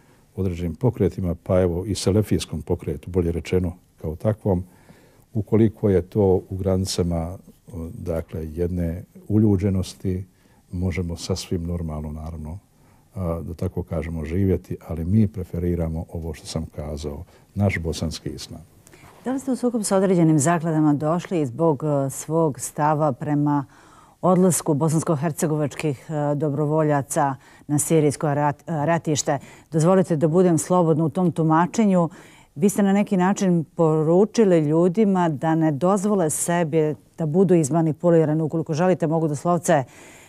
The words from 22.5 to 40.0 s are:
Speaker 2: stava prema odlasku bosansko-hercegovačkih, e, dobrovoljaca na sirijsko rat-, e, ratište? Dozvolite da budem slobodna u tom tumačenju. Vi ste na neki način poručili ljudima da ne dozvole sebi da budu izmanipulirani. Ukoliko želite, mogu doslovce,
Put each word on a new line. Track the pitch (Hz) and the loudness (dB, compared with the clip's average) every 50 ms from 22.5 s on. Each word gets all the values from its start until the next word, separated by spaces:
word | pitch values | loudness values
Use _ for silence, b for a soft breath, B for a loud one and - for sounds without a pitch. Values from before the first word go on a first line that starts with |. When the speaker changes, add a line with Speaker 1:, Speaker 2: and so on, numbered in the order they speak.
| 123 120 | -2 -4
Speaker 2:
stava | - - - - 151 151 156 143 156 151 123 | -10 -10 -4 -2 0 0 2 2 0 0 -2
prema | - 151 151 147 147 147 147 147 143 135 - b b b b b b b b b b | -2 -4 -2 0 0 2 2 0 0 -2 -6 b b b b b b b b b b
odlasku | - 175 185 175 185 185 160 - - - 151 | 0 2 4 4 4 4 2 0 0 -2 0
bosansko-hercegovačkih, | 135 160 160 156 160 - - 165 131 156 165 143 - 185 151 156 151 151 139 - - - 156 135 - - - | 0 0 0 0 0 0 0 -2 -2 -2 -4 -4 -2 -2 -2 0 -2 -2 -4 -4 -4 -4 -4 -4 -6 -8 -8
e, | 160 147 147 147 147 | -6 -4 -2 -2 -2
dobrovoljaca | 143 160 151 135 143 151 147 156 156 156 151 147 143 135 - - 139 139 139 135 - B B B B B | -2 -2 -2 -2 -2 -2 0 0 0 2 2 2 0 -2 -2 -2 0 0 0 -2 -6 B B B B B
na | B 147 147 | B -2 -2
sirijsko | - - 165 160 151 147 135 - - | 0 2 2 4 4 2 0 0 -2
rat-, | 151 139 143 147 147 143 - _ | -2 0 0 0 -2 -2 -4 _
e, | - 170 147 143 | -8 -4 -2 0
ratište? | 160 170 160 - 165 151 127 - - 147 131 B B B B B B 151 | 0 0 0 0 -2 -2 -2 -2 -2 -4 -4 B B B B B B -2
Dozvolite | 160 151 175 190 190 175 - 170 | 0 2 4 4 4 2 2 0
da | 147 165 156 | 0 0 2
budem | 156 185 185 180 170 147 | 4 4 4 4 4 2
slobodna | - - 180 180 175 160 160 147 165 | 0 2 2 2 4 4 2 2 0
u | 160 | -2
tom | - 190 185 170 - | 0 0 0 0 0
tumačenju. | - 160 160 156 160 175 175 - 233 226 202 185 180 170 156 B B B B B B B B B | 0 2 2 4 2 2 2 0 0 2 2 4 2 2 0 B B B B B B B B B
Vi | 143 170 208 | 0 0 0
ste | - - 202 | 2 2 2
na | 196 196 | 2 4
neki | 202 208 - 202 | 2 2 2 2
način | 180 180 185 202 - 202 185 175 170 143 | 2 2 2 2 2 2 2 2 2 0
poručili | - _ - 165 156 156 156 156 156 170 185 214 208 - 233 220 196 180 160 | -2 _ 0 2 2 2 2 2 4 4 4 4 2 2 2 4 4 4 4
ljudima | 151 147 156 165 175 185 165 220 220 196 190 185 175 170 | 4 4 2 4 2 2 2 2 2 2 2 2 2 0
da | 151 123 170 160 160 | 0 -2 0 0 2
ne | 160 160 160 147 | 2 2 2 0
dozvole | 131 180 180 202 202 180 208 214 196 165 156 | 2 2 2 2 2 2 0 0 2 0 0
sebi | - - - - 170 175 175 151 143 160 151 151 147 - _ _ _ - | -2 -2 -2 -2 0 0 0 0 0 0 0 0 -2 -6 _ _ _ -6
da | 165 | -4
budu | 151 143 185 202 170 185 | 0 2 2 4 4 4
izmanipulirani. | 170 156 123 151 170 165 160 147 - - 175 170 160 160 151 151 160 160 | 4 2 2 2 2 2 0 0 0 2 4 4 4 4 4 2 0 -2
Ukoliko | 143 - 160 156 - 156 | -2 -2 -4 -4 -4 -2
želite, | 139 180 185 180 - 175 | 0 0 2 0 0 0
mogu | 151 160 165 160 151 | 0 0 0 0 -2
doslovce, | 147 139 - 175 175 170 - - 170 143 123 B B B | -2 -2 -2 0 0 0 2 2 2 2 0 B B B